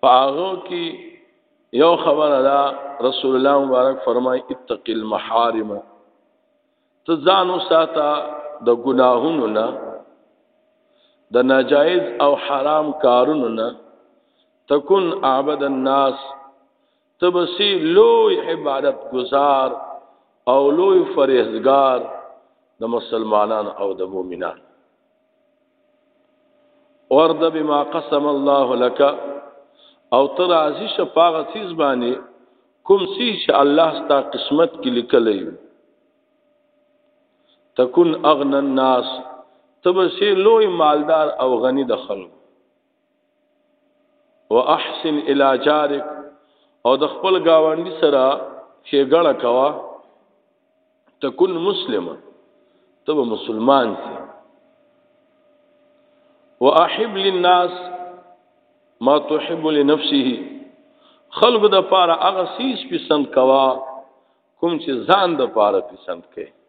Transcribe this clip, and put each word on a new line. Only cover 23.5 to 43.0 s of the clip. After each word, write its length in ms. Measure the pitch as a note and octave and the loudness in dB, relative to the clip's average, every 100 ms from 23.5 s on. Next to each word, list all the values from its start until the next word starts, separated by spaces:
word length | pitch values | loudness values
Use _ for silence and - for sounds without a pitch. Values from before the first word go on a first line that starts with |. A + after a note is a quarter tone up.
| A2 G2+ - | -2 -4 -6
او 40 | G2+ F#2 | -6 -6
د 20 | F#2 F#2+ | -8 -8
مؤمنانو. 480 | F#2 F2 F2 E2 _ _ _ _ _ _ _ _ _ _ _ _ _ _ _ _ _ _ _ _ _ _ _ _ _ | -8 -8 -10 -10 _ _ _ _ _ _ _ _ _ _ _ _ _ _ _ _ _ _ _ _ _ _ _ _ _
"وارض 320 | C3 E3 F3 E3 D#3 | 4 4 2 0 0
بما 240 | D3+ D3 C#3+ | -2 -2 -2
قسم 300 | - D3 D3 D3 | -6 -2 -2 0
الله 420 | C#3+ C#3 C#3 B2+ B2 | 0 2 2 2 0
لك"، 180 | B2 B2 C#3+ C#3+ - - - - _ _ _ _ _ A#2+ | 0 2 0 0 -10 -14 -16 -20 _ _ _ _ _ 0
او 80 | C#3 - | 0 0
ته 80 | F3+ | 0
راضي 380 | E3+ D3+ D3 A3 | 2 0 -4 -6
شه 160 | - F3 | -4 -2
په 80 | - E3+ | 2 2
هغه 140 | D#3+ D3+ | 2 -6
څیز 200 | A3 G3 E3 | -10 -10 -2
باندې 320 | C#3+ B2+ A#2+ C3 - _ _ _ _ _ - | 0 0 -2 -4 -10 _ _ _ _ _ 0
کوم 140 | G3 F#3 | 2 2
څیز 280 | - A#3+ G3 | -4 -4 -2
چې 60 | - - | 0 4
الله 260 | C#3+ D3 E3 C#3+ | 4 4 2 0
ستا 220 | - C#3+ - | 0 0 0
قسمت 360 | - - D3 E3+ - | -8 -2 0 0 0
کې 80 | C3 A#2+ | -4 -4
لیکلی 400 | A#2 C3 A2+ G2 | 2 2 2 -2
وي. 120 | - - _ _ _ _ _ _ _ _ _ _ _ _ _ _ _ _ _ _ _ _ _ - | -6 -14 _ _ _ _ _ _ _ _ _ _ _ _ _ _ _ _ _ _ _ _ _ -2
"تکن 320 | B2+ F3 E3+ D#3 D3 | 0 4 4 4 2
اغنى 280 | D3 C#3 C#3 | 2 2 0
الناس"، 500 | C#3 C3+ C3 B2+ A2 - - - - _ _ _ | 0 0 2 2 -2 -10 -14 -20 -20 _ _ _
ته 100 | F3+ F3+ | -2 0
به 80 | F3+ | 0
سي 140 | - G3+ | 0 0
لوی 320 | F#3+ G3 A3+ G#3 F3 | 2 4 4 2 2
مالدار 500 | D3+ D3+ D3+ D#3+ D3+ - | 2 2 2 0 0 -2
او 80 | C3 A#2+ | -2 0
غني 200 | B2+ C3+ B2+ | 0 -2 -2
د 100 | G#2+ - | -4 -6
خلکو. 320 | G2 F2 _ _ _ _ _ _ _ | -12 -12 _ _ _ _ _ _ _